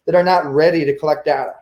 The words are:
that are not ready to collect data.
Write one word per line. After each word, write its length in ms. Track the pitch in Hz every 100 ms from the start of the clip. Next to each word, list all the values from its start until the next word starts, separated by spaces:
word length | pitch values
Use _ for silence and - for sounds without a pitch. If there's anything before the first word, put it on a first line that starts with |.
that 100 | -
are 100 | 175
not 200 | 180 180 147
ready 380 | 139 160 170
to 140 | 143 139
collect 260 | 156 147
data. 300 | 151 139 123 -